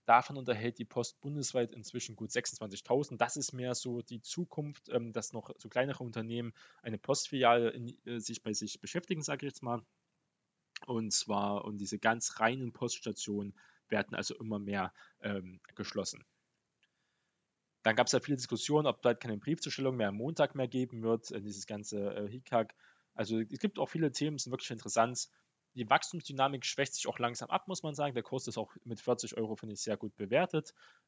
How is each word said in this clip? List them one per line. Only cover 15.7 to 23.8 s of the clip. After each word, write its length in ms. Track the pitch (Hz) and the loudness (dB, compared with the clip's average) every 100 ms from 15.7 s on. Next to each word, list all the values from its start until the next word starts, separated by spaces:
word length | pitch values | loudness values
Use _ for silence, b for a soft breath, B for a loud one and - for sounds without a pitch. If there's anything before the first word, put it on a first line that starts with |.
geschlossen. 500 | - 104 107 90 - - _ _ _ _ _ _ _ _ _ _ _ _ _ _ _ | -8 -4 -4 -4 -6 -16 _ _ _ _ _ _ _ _ _ _ _ _ _ _ _
Dann 140 | 113 110 | 2 6
gab's 160 | 117 | 6
ja 80 | 127 | 4
viele 180 | - 135 | 2 -2
Diskussionen, 480 | 123 120 - 151 147 | 0 -2 2 4 4
ob 160 | - | 4
bald 180 | 123 113 | 4 4
keine 160 | 120 104 | 0 -4
Briefzustellung 600 | - 160 139 - 135 127 | -2 -2 -2 0 0 2
mehr 120 | 101 | 0
am 80 | 101 | 0
Montag 380 | 131 165 143 | -2 2 2
mehr 140 | 139 127 | 2 -2
geben 340 | 127 127 117 | 0 -2 -2
wird, 280 | 113 113 - | 2 0 0
äh, 100 | 113 | -8
dieses 260 | 101 98 - | -8 -10 -8
ganze, 480 | 104 104 104 101 | -8 -6 -4 -4
äh, 140 | - 104 | -4 -6
Hickhack. 460 | 123 - 120 110 - b b b | -8 2 2 2 -4 b b b
Also 260 | - 107 110 | -4 0 0
es 180 | 110 139 | 0 -2
gibt 200 | 208 | -2
auch 100 | - | 0